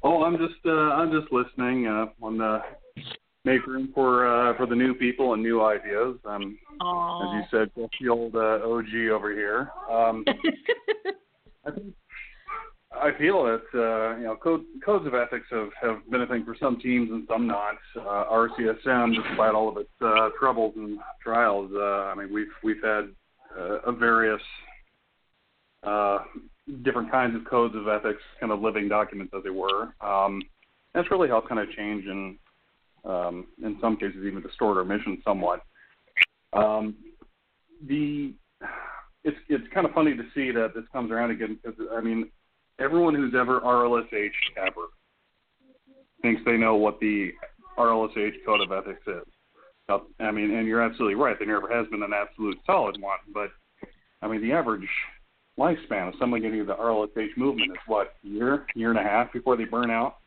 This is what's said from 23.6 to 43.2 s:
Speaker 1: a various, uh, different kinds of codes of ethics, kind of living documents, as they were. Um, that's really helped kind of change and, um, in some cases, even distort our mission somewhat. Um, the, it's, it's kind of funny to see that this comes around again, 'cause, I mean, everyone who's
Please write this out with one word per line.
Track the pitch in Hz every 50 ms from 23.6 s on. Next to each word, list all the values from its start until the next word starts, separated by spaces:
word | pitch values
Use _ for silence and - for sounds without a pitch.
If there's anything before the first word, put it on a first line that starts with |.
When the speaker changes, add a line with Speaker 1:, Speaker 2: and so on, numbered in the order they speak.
| 90 90 104 - -
Speaker 1:
a | 120 123
various, | 120 117 117 113 113 113 110 107 104 - - - - - - - - - _ _ _ _ _ _ _ _ _ _ _ _ _ _ _ _ _ _ _ -
uh, | 101 104 104 104 101 101 101 - - - - - - - _ _ - 143 131 120
different | 131 123 123 113 113
kinds | - 131 127 120 117
of | 113 113
codes | - 131 123 117 117 107
of | 110 104
ethics, | 107 107 107 - 113 104 - - - - -
kind | 127 113
of | 107 101
living | 104 110 104 110 104 101
documents, | 104 104 107 104 - 101 95 90 -
as | 98 95
they | 98
were. | 92 95 95 98 98 101 113 120 - _
Um, | 107 101 101 98 98 101 98 98 92 - _ _ _ _ _ _ _ _ _
that's | 170 175 -
really | 202 185 175 135
helped | 123 113 - -
kind | 123 110
of | 104 101 -
change | - 104 107 107 101 95
and, | 98 95 98 98 95 95 - _ _ _ _ _ _ _ _ _ _ _ _ _
um, | 90 95 90 90 87 87 90 90 - - - -
in | 110 104 101
some | - 113 110
cases, | 101 98 98 98 98 95
even | 101 95 98 85
distort | - - - 120 107 101
our | 95 92
mission | 92 98 104 - 104 95 - -
somewhat. | 113 101 95 90 87 87 85 - - _ _ - _ _ _ _ _ _ - - - _ _ _ _ -
Um, | 101 107 107 107 110 107 107 107 - - - - _ - _ _ _ _ _ _ _ _ _ _ 339 151
the, | 127 139 151 151 147 147 147 143 135 - - _ _ _ _ - - - - - - - - - - _ _ _
it's, | 156 147 - - _
it's | 151 127 117 - -
kind | 190 180
of | 147 -
funny | 170 156 156 139
to | 117 117 117 -
see | 143 135 127
that | 120 117 113 110 107
this | 117 110 - -
comes | 131 120 110
around | 110 113 120 117
again, | 110 98 113 104 110 107 -
'cause, | - - - - - 117
I | 113
mean, | 110 113 113 113 113 110 _ _ _ _ _ _ _ _ _ -
everyone | 131 139 156 170 175 165 151
who's | 143